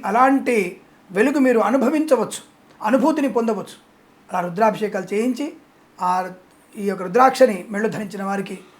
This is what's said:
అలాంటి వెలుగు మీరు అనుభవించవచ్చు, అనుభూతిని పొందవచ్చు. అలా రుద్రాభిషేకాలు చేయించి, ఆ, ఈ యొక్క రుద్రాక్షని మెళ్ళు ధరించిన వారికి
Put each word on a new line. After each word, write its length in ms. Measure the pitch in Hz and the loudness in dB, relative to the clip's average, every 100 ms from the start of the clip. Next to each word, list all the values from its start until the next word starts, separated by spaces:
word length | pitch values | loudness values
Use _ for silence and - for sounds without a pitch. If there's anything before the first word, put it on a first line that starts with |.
| - | -2
అలాంటి 760 | 220 262 277 262 233 180 190 _ _ - | 2 4 2 0 -2 -2 -6 _ _ -6
వెలుగు 280 | 185 254 294 | 0 2 4
మీరు 200 | 254 226 | 4 4
అనుభవించవచ్చు, 800 | 202 269 233 311 311 240 202 - - _ _ - | 2 2 0 0 2 0 0 -8 -16 _ _ -8
అనుభూతిని 460 | 214 262 277 311 277 | 0 2 2 0 0
పొందవచ్చు. 480 | 220 233 202 - - _ _ _ _ - | -2 -2 -4 -6 -16 _ _ _ _ -10
అలా 160 | 185 175 | -6 -4
రుద్రాభిషేకాలు 640 | 175 220 202 208 202 180 | 0 0 0 -4 -6 -4
చేయించి, 400 | 208 240 247 294 - _ _ _ - | -2 -2 -2 -6 -10 _ _ _ -6
ఆ, 280 | 180 180 185 185 _ _ _ - | -2 -2 -4 -10 _ _ _ -8
ఈ 80 | 202 | -6
యొక్క 180 | 190 | -4
రుద్రాక్షని 600 | 185 202 262 254 254 185 180 | 0 4 4 6 4 2 -6
మెళ్ళు 200 | 202 220 | -4 -4
ధరించిన 340 | 156 208 196 | -4 -8 -8
వారికి 360 | 196 196 190 185 - | -6 -4 -6 -12 -18